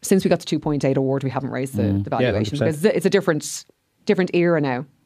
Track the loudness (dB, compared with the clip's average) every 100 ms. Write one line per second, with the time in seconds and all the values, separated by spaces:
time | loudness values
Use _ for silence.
0 | 2 2 4 0 0 -4 -2 0 0 0
1 | 0 -2 -2 -4 -6 -6 -6 -2 0 0
2 | -2 0 0 0 -2 0 -2 2 2 2
3 | 2 2 2 -2 -2 -12 -14 _ _ _
4 | -2 0 2 2 2 2 0 -2 -6 _